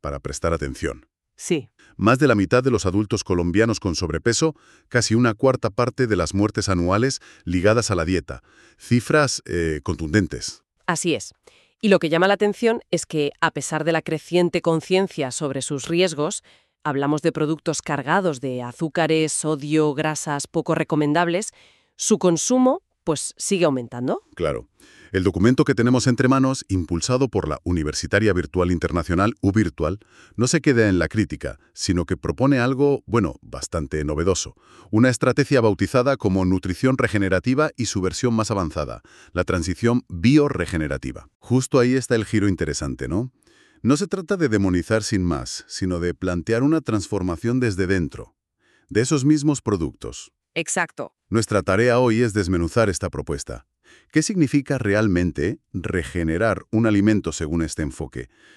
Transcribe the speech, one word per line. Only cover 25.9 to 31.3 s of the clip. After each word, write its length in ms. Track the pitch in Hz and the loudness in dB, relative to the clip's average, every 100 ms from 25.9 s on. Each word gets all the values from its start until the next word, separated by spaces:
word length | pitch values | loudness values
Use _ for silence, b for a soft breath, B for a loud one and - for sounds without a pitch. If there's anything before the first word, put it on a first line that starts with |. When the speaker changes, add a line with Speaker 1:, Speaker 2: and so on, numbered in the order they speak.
| 123 131 | 2 2
Speaker 1:
entre 220 | 117 127 | 2 2
manos, 360 | 135 131 135 - | 2 2 -2 -4
impulsado 600 | 92 82 85 - 127 135 | -4 -2 -4 0 0 0
por 200 | 101 76 | -2 -4
la 100 | 73 | -4
Universitaria 680 | 87 87 73 - 80 101 107 | -2 -2 -2 -4 -2 2 2
Virtual 380 | 90 76 92 87 | 0 0 0 0
Internacional, 640 | 85 85 87 82 85 104 - | 0 0 -2 -2 0 0 0
uvirtual, 580 | 98 101 92 - 78 101 b b b b | 0 2 0 0 -4 -6 b b b b
no 100 | 127 | 0
se 140 | 165 | 2
queda 280 | 147 120 107 | 2 4 4
en 120 | 92 | 4
la 80 | 80 | 0
crítica, 500 | 110 101 | 0 -2